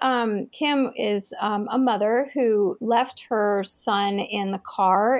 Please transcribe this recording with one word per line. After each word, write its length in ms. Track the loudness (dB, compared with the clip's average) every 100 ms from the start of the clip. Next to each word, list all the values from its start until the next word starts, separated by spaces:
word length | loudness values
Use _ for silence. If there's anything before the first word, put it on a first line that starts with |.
um, 420 | 0 0 0 -2 -6
Kim 420 | -4 0 0 0 -2
is, 380 | -2 -2 -4 -4
um, 260 | -2 -2 -2
a 60 | 0
mother 520 | 2 2 2 2 0 0
who 420 | 2 4 2 0
left 440 | 0 0 0 -6 -4
her 340 | 0 0 0 -2
son 540 | -4 -2 0 0 -2
in 320 | -4 -4 -4
the 80 | -6
car 580 | -8 0 2 4 4